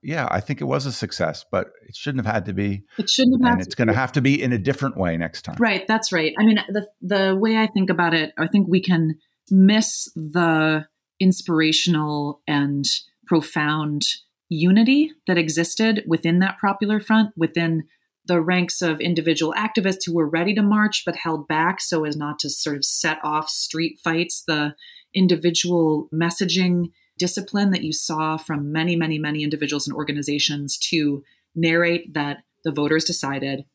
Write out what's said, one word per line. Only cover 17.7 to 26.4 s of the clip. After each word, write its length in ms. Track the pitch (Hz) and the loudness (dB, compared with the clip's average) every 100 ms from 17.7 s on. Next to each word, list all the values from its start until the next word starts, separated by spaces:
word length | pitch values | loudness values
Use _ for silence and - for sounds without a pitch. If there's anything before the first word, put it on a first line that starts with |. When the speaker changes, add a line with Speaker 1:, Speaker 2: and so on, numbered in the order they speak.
| 165 156 _ _ _ | 0 -4 _ _ _
Speaker 2:
the 160 | - 175 | -2 0
ranks 400 | 160 180 180 - | 2 0 0 0
of 200 | 175 151 | 0 0
individual 520 | 175 165 160 160 160 | 0 0 2 2 0
activists 520 | 165 214 220 190 190 - | -2 -2 0 0 0 -2
who 80 | |
were 140 | 170 156 | 0 0
ready 260 | 165 180 | 0 0
to 80 | 208 | 2
march 400 | 202 208 214 208 | 2 4 2 0
but 120 | - 170 | -4 -6
held 320 | 170 156 147 | -4 -6 -2
back 320 | 156 165 185 | 0 0 0
so 240 | - 165 | -2 -2
as 120 | 151 151 | -2 -4
not 220 | 147 147 | -6 -6
to 100 | 143 | -4
sort 280 | - - 143 | -2 -2 -2
of 80 | |
set 340 | - - 165 156 | 0 0 0 -2
off 240 | 151 151 156 | -2 -4 -2
street 500 | - - 160 165 - | -2 -2 -4 -4 -4
fights, 420 | - 165 175 - - | -2 -2 0 -2 -2
the 280 | 151 147 147 - - _ | -2 -2 -6 -16 -20 _
individual 920 | 190 185 170 165 165 180 175 160 151 - | 2 4 4 2 0 0 2 2 0 -2
messaging 760 | 160 170 - | -2 -2 0